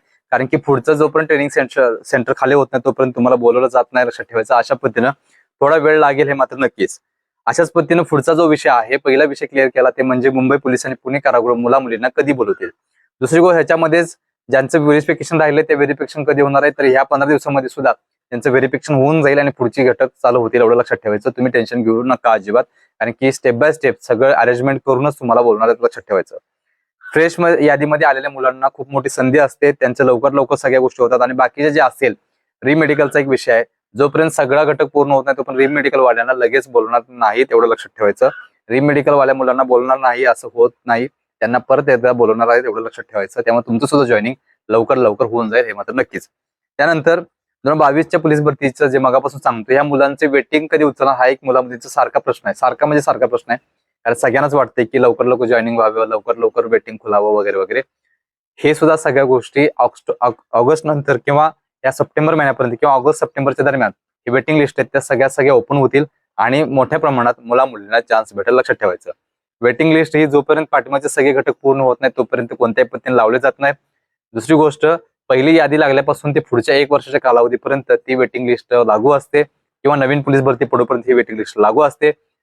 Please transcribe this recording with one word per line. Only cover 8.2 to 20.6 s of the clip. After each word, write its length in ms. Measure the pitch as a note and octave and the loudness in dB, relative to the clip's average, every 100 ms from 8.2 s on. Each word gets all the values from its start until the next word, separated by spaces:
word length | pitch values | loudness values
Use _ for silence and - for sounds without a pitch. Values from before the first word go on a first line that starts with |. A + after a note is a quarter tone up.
| E3 | 0
जो 120 | D#3+ E3 | 2 2
विषय 240 | D3+ D3+ | 2 2
आहे, 260 | B2 A2+ C3+ | 0 0 -4
पहिला 280 | C3+ C3+ | 0 2
विषय 220 | D3 C#3 D3 | 0 -2 -6
क्लिअर 220 | C#3 C3 | -2 0
केला 220 | C3+ B2+ | 2 0
ते 120 | - | 0
म्हणजे 280 | C3 B2+ C3 | -2 0 0
मुंबई 260 | C3 B2+ C#3 | 0 0 0
पोलीस 300 | C3+ B2+ C3+ | 0 -4 -4
आणि 80 | B2+ | -10
पुणे 160 | B2+ C#3+ | -8 -4
कारागृह 360 | C#3 B2 A#2 | 0 0 0
मुलामुलींना 540 | A#2+ A#2+ C3+ B2+ A2+ B2+ D3+ | 0 2 0 0 -4 -4 -2
कधी 160 | C#3+ | -2
बोलवतील. 380 | C3 G#2 F#2+ F#2 _ _ _ _ _ | 0 -2 -4 -6 _ _ _ _ _
दुसरी 200 | B2+ E3 | 0 2
गोष्ट 140 | F3+ | 4
ह्याच्यामध्येच 600 | E3 C#3+ E3 D#3+ E3+ E3 - _ _ - | 4 2 0 2 0 0 -8 _ _ -2
ज्यांचं 280 | C3 C3+ E3 | 0 2 0
व्हेरिफिकेशन 640 | D3 D3 D3+ D#3 D3 D#3+ | 4 2 2 -4 -2 0
राहिले 220 | D3+ C#3+ | 2 2
ते 120 | D#3 | 0
व्हेरिफिकेशन 500 | C#3+ C#3+ C#3+ C#3+ D3+ | 0 0 -2 -6 -6
कधी 180 | C#3+ C#3+ | -2 0
होणार 200 | C#3 C#3 | 2 2
आहे, 100 | C#3+ C3+ | 0 0
तर 60 | |
ह्या 180 | C#3 C3 | 0 2
पंधरा 260 | C3+ C#3 C#3 | 0 0 0
दिवसामध्ये 400 | C#3+ D3+ C#3 C3 | 0 0 -4 -4
सुद्धा 240 | - C3 A2 _ _ _ | -4 -2 -2 _ _ _
त्यांचं 200 | B2 C#3+ | -6 0
व्हेरिफिकेशन 440 | B2+ C3 C3 - | 0 0 -4 -4
होऊन 280 | C#3 C#3 D#3+ | 0 2 2
जाईल 160 | C#3+ C#3+ | 2 0
आणि 120 | C#3+ | -2
पुढची 340 | - A#2+ C#3 | -2 -6 0
घटक 220 | B2+ - C3 _ | 0 0 -2 _
चालू 180 | B2+ A#2+ | 0 0
होतील, 200 | A2+ A#2+ | 0 2